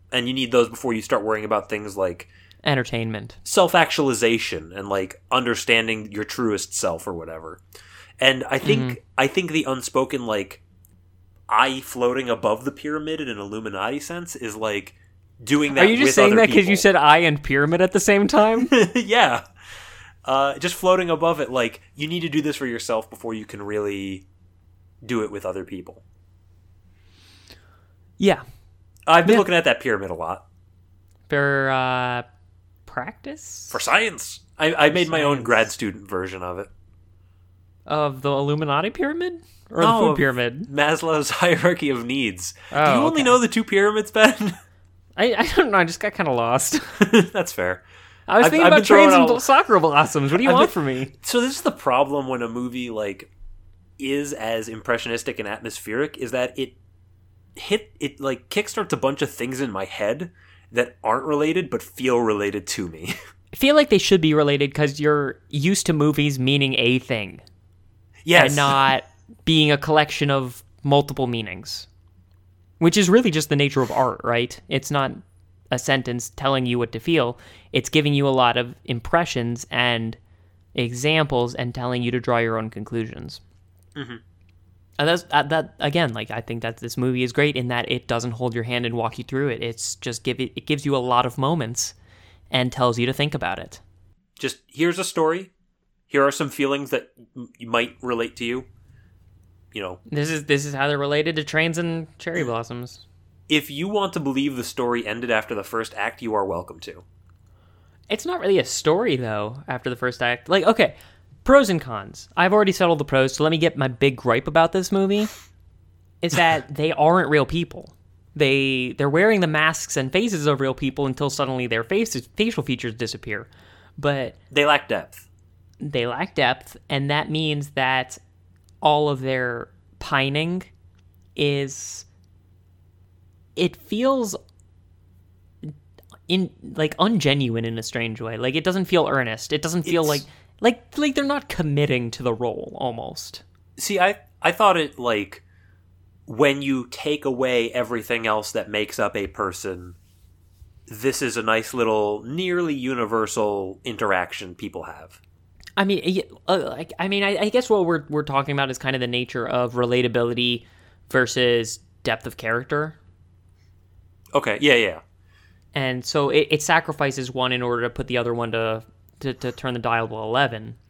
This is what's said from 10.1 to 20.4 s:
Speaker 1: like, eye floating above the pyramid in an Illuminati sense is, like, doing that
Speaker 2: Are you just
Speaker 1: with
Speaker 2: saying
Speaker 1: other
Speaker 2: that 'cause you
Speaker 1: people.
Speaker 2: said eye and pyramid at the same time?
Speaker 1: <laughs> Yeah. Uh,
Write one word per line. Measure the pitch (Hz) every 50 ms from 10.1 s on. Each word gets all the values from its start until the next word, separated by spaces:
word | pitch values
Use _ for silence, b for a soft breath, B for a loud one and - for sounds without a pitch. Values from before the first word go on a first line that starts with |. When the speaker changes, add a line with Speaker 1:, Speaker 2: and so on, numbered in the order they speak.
| - 131 123
Speaker 1:
like, | 113 107 101 95 - - - _ _ _ _ _ _ _ _ _ _ _ _ _ _ _ _ _ -
eye | 110 110 123 135 131 135
floating | 131 - - 127 123 120 123 131 131 123
above | 117 101 92 110 107 110 127
the | 139 139
pyramid | - - 147 151 156 151 156 160 156
in | 151 127
an | 113 104
Illuminati | 101 101 104 110 110 110 98 95 98 110 135 143
sense | - - 170 175 175 170 -
is, | - 120 113 104
like, | 110 110 110 104 101 98 - b b b b b b _ _ _ - 120
doing | 104 139 147 151 143 139
that | 135 160
Speaker 2:
Are | 208
you | 226
just | 240 285 269
Speaker 1:
with | 262
Speaker 2:
saying | 208 202 208 208
Speaker 1:
other | 220 226
Speaker 2:
that | -
'cause | 226
you | 214 196 180 202
Speaker 1:
people. |
Speaker 2:
said | 185 - 202 190
eye | 170 147 147 151 165
and | 170 165 151 143 -
pyramid | - 135 139 143 151 165 170
at | 185 185 -
the | 202
same | - - 202 196 208
time? | 196 - 285 208 214 226 233 254 - 277 247 208
Speaker 1:
<laughs> | 175 -
Yeah. | 247 220 196 214 240 214 151 120 120 - - B B B B B B B B B B B B B - -
Uh, | - 135 135